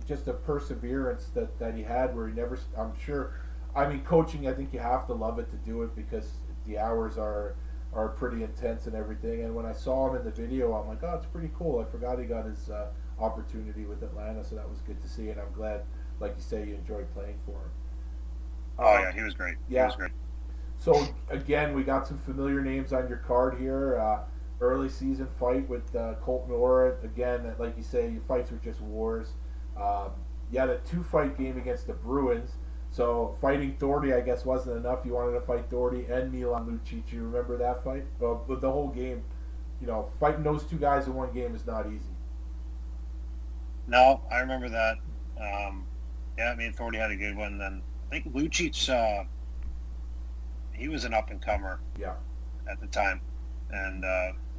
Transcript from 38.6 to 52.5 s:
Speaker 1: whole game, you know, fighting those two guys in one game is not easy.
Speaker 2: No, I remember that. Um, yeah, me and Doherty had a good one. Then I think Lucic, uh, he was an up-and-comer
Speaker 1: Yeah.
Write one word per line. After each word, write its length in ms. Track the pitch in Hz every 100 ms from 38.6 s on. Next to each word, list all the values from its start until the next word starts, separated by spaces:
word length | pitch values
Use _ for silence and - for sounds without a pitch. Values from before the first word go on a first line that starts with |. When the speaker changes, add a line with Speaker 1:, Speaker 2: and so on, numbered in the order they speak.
| 131
Speaker 1:
whole 160 | 139 143
game, 340 | 127 127 120 - - - - - -
you 60 | 120
know, 220 | 110 104 -
fighting 240 | 151 156
those 200 | 151 151
two 140 | - 160
guys 280 | 143 139 135
in 60 | 131
one 180 | 127
game 200 | 120 120 113
is 100 | 120
not 220 | 110 104
easy. 260 | 107 - - - - - - - - - - - - - - - - - - -
Speaker 2:
No, 340 | 123 131 135 -
I 80 | 120
remember 300 | 131 131 123
that. 280 | 113 113 113 - - - -
Um, 460 | 104 101 101 95 - - - - - -
yeah, 160 | 117 120
me 100 | 113
and 100 | -
Doherty 220 | 117 110
had 140 | 110
a 40 | 98
good 200 | 104 101
one. 200 | 104 101
Then 240 | 98 - - - -
I 20 | 156
think 140 | 156
Lucic, 560 | 131 160 - 165 - -
uh, 360 | 127 113 101 95 - - - - - - - - - - - - - -
he 140 | - 135
was 180 | 151 120
an 80 |
up-and-comer 640 | 113 - 101 - 104 95 92 - -
Speaker 1:
Yeah. 180 | 101 - - - -